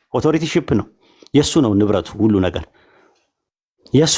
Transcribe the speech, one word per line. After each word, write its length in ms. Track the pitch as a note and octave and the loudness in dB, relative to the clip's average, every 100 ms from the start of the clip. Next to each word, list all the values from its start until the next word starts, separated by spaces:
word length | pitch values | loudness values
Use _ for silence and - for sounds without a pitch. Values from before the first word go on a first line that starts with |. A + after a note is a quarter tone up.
| _ | _
ኦቶሪቲ 320 | B2 D3 D#3 D#3 | -2 0 0 -2
ሺፕ 220 | F3+ - | -4 -2
ነው፣ 140 | A2+ - _ _ _ - | -2 -4 _ _ _ -2
የእሱ 200 | C#3+ D3 E3 | 0 2 0
ነው 100 | A#2 | 2
ንብረቱ፣ 340 | G2+ G2+ F#2+ E2+ | 2 2 0 -4
ሁሉ 220 | - A2 G2 | -2 0 2
ነገር 240 | F#2 F2 - _ _ _ _ _ _ _ _ _ _ _ _ | 0 -4 -10 _ _ _ _ _ _ _ _ _ _ _ _
የእሱ 240 | C3+ D#3+ | 0 2